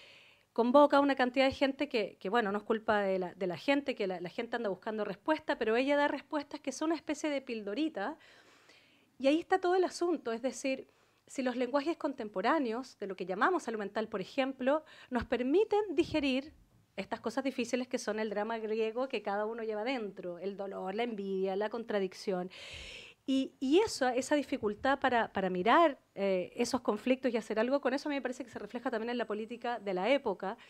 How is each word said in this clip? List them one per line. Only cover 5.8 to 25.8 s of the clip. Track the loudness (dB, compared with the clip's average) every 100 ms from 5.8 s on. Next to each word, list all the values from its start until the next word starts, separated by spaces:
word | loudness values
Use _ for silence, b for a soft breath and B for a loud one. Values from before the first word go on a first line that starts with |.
| 4 4
da | 2
respuestas | 0 -4 -6 -6 -10
que | -8
son | -2 -2
una | -2
especie | -2 -4 -2
de | -4
pildorita. | -4 -8 -4 -2 -2 -2 -6 -6 b b b b b b b b b 0
Y | 2
ahí | 2
está | 2 2
todo | 4
el | 4
asunto, | 2 0 0 0 -2
es | -4
decir, | -4 -2 -2 -2 -6 b b b -12
si | -4
los | -2 0
lenguajes | 0 0 0 -2
contemporáneos, | -4 -4 -6 -2 2 2 2 -4 -8 -10
de | -8
lo | -6
que | -4
llamamos | 0 2 2
salud | -2 -6
mental, | -4 -4 -4
por | -6
ejemplo, | -4 -2 -2 0 2 0 B B B
nos | -4 -2
permiten | -2 2 2 4 2 0 0
digerir | 0 2 2 0 -2 -14 _ _ _ -10
estas | -8 -6
cosas | -4 -2
difíciles | -2 -2 -2 -2 -2
que | -4
son | -4 -4
el | -2
drama | -2 -2 -4
griego | -4 -2 -2 -2 -4
que | -4
cada | -4 -2 -2
uno | -4
lleva | -6 -4
dentro, | -2 -4 -6 -8 -10 -6
el | -8 -6
dolor, | -8 -6 -6
la | -2
envidia, | -2 -2 -4 -2 0 0
la | -2
contradicción. | -4 -2 -2 -2 -4 -4 -4 -4 B B B B B B B -2
Y, | 0 0 -4
y | 2 4
eso, | 4 0 0
esa | 0 2 0
dificultad | 0 -2 -2 0 0 2
para, | 2 2 0
para | 0 0
mirar, | 2 6 8